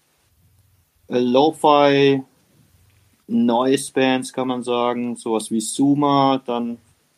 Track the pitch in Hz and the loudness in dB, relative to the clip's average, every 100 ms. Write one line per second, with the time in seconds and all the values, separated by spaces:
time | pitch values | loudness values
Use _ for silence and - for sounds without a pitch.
0 | _ _ _ _ _ _ _ _ _ _ | _ _ _ _ _ _ _ _ _ _
1 | - 123 123 127 151 151 156 147 143 143 | -6 -2 2 2 2 2 4 4 4 4
2 | 139 139 131 _ _ _ _ _ _ _ | 2 2 -4 _ _ _ _ _ _ _
3 | _ _ - 117 120 117 131 139 139 135 | _ _ -6 -2 0 0 0 -2 -2 0
4 | 131 131 123 - 127 123 123 120 120 120 | 0 0 -4 -6 -6 -6 -4 -2 -2 -2
5 | 120 117 120 110 107 113 107 - 139 143 | -6 -8 -4 -4 -4 -6 -4 -2 0 2
6 | 143 139 135 131 - 120 117 117 _ _ | 2 2 2 0 -4 -6 -6 -10 _ _
7 | _ | _